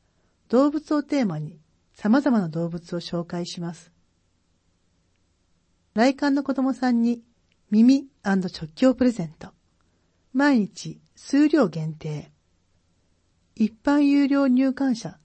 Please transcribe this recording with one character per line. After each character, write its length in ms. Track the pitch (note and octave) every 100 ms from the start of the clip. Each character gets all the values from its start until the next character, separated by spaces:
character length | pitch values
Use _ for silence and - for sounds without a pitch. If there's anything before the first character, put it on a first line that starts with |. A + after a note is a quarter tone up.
| _ _ _ _ _
動 220 | A#3 C#4+
物 220 | D4 - D4+
を 80 |
テ 160 | D4 C#4+
ー 60 | A3
マ 120 | D3+
に 220 | D#3 - _ _ _
様 260 | _ G#3 B3+
々 200 | C#4+ A#3
な 80 | F3
動 200 | D#3+ E3+
物 280 | E3+ - F3
を 40 |
紹 240 | E3+ F3
介 220 | E3+ F3 F3
し 140 | -
ま 140 | E3+
す。 180 | E3 - _ _ _ _ _ _ _ _ _ _ _ _ _ _ _ _ _ _ _ _
来 220 | G#3 B3 C4+
館 140 | C#4+
の 120 | C#4
子 120 | C#4
供 180 | C4+ C4
さ 180 | C4+ B3+
ん 120 | A#3
に 200 | A#3 A#3 - _ _ _ -
耳 380 | G#3+ A#3+ C4+ C#4 _
ア 100 | G#3
ン 60 | G3
ド 100 | F#3
チ 100 | -
ョ 40 |
ッ 40 | D#3
キ 120 | - C4
を 80 | B3+
プ 80 |
レ 80 | B3+
ゼ 140 | A#3 E3
ン 80 | -
ト。 120 | - _ _ _ _ _ _ _ _
毎 260 | B3+ C#4+ C4
日 420 | F#3+ - D#3+ - _
数 340 | _ - C#4 D4+
量 200 | D#4+ G3+
限 260 | D#3 D#3
定。 380 | D#3 D#3 D3 - _ _ _ _ _ _ _ _ _ _ _ _
一 180 | - G#3+ -
般 160 | - C#4+
有 260 | C#4+ C#4+ C#4
料 220 | C#4 C#4
入 240 | B3+ C4+
館 240 | C4 C4+ A3+
者 240 | E3 -